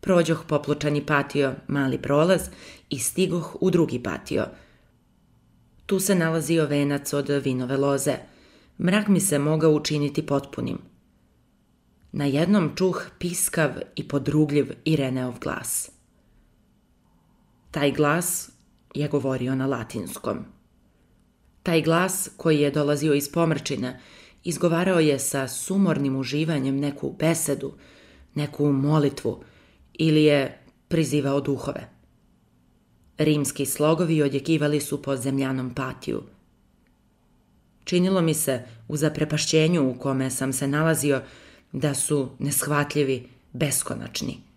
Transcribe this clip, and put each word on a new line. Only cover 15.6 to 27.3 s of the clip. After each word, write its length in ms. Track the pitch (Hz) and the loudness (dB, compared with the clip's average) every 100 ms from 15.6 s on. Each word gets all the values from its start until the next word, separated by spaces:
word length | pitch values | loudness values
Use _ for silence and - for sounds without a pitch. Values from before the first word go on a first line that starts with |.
| - - - _ _ _ _ _ _ _ _ _ _ _ _ _ _ _ _ _ _ | -6 -6 -8 _ _ _ _ _ _ _ _ _ _ _ _ _ _ _ _ _ _
Taj 220 | 156 143 | 0 0
glas 580 | 143 147 160 170 - - _ _ _ _ | 2 2 2 0 -4 -8 _ _ _ _
je 140 | - 147 | -6 -2
govorio 460 | 147 135 131 123 | 0 0 -2 -2
na 120 | 131 135 | -2 -2
latinskom. 720 | 123 113 - 101 - - 110 - - _ _ _ _ _ _ _ _ _ _ | -2 -6 -8 -8 -8 -6 -6 -8 -20 _ _ _ _ _ _ _ _ _ _
Taj 200 | - 165 | 0 2
glas 480 | 151 165 185 - - - | 4 2 2 -2 -8 -4
koji 240 | 165 151 | 2 4
je 100 | 143 | 4
dolazio 440 | 147 147 147 156 | 2 0 2 2
iz 180 | 143 143 | 2 2
pomrčine 680 | 170 165 156 - 143 127 131 - - - _ | 0 2 0 -4 -4 -4 -8 -18 -20 -20 _
izgovarao 560 | - 147 175 165 180 180 | -8 0 2 2 2 4
je 180 | 156 139 | 4 2
sa 300 | - 143 131 | -2 -4 -4
sumornim 680 | - - 196 190 143 139 135 | -8 -4 2 2 2 0 -2
uživanjem 600 | 127 147 160 156 131 135 | -2 -2 0 0 0 -2
neku 360 | 143 139 143 - | -2 -4 -8 0
besedu, 540 | 156 | 0